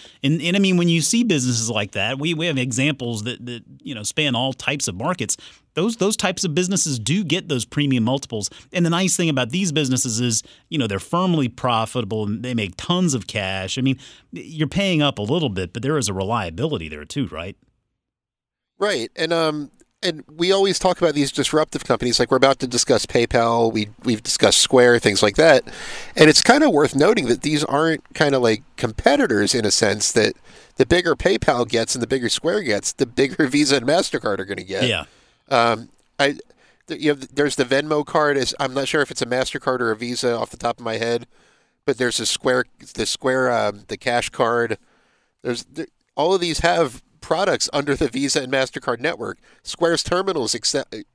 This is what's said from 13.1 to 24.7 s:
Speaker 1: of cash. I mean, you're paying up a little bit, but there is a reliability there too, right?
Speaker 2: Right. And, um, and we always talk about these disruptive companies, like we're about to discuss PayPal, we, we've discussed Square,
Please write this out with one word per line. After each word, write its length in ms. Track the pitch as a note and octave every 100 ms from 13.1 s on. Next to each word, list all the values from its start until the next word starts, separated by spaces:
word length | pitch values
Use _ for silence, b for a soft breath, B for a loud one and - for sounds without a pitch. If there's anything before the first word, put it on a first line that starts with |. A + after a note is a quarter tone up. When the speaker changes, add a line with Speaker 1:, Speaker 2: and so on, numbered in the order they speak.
Speaker 1:
of 120 | C3 F#2
cash. 500 | A2 F#2+ F#2+ F#2+ -
I 40 |
mean, 160 | C3 C3 B B B
you're 360 | - - D#3+ D3+
paying 340 | - G3 E3
up 160 | D3 -
a 40 |
little 260 | G#2 D#3+ D3
bit, 240 | F#2+ F2+
but 100 | -
there 160 | B2 D3+
is 100 | G#2+
a 40 |
reliability 760 | F#2+ F#2+ A#2 F#2 E2 D3+ B2 D#2+
there 160 | D2+
too, 220 | D2+ C#3+ G#2+
right? 300 | D2+ F2 - _ _ _ _ _ _ _ _ _ _ _ -
Speaker 2:
Right. 320 | G3+ E3 A2+ -
And, 160 | D#3+
um, 380 | E3 D#3+ D3+ C#3+ _ _ _
and 220 | F#3 D#3 -
we 220 | D#3 F3
always 260 | G3 G3 F3
talk 220 | F#3+ F3+
about 140 | E3+
these 180 | D3 C#3
disruptive 500 | - C3+ D#3 D#3 -
companies, 360 | - B2 B2 A#2+
like 100 | A#2+
we're 60 | C3+
about 220 | C3+ C3+
to 60 | B2+
discuss 380 | A#2+ - B2 -
PayPal, 680 | B2 A#2 B2 A#2 A#2 A#2
we, 160 | A2+ G#2+ -
we've 180 | - A2
discussed 360 | - - G2+ -
Square, 400 | -